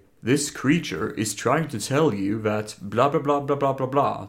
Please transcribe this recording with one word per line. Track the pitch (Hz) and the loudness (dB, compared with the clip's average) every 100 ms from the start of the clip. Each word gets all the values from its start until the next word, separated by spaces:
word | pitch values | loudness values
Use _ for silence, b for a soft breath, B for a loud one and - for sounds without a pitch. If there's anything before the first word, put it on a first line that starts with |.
| _ _ 107 | _ _ 0
"This | 147 147 | 2 0
creature | - 127 170 - 90 107 - | -2 2 2 0 -4 -4 -2
is | 110 - | -4 -2
trying | 117 147 160 | 0 0 0
to | 110 | -4
tell | - 135 160 | -2 2 2
you | 101 98 110 | 2 -2 0
that | 107 107 107 - | 0 -2 -4 -10
bla, | 98 107 139 | -4 2 2
bla, | 156 | 2
bla, | 139 143 | 2 0
bla, | 139 139 | 0 0
bla, | 139 | 0
bla, | 131 127 | 0 0
bla." | 139 117 104 | 2 2 0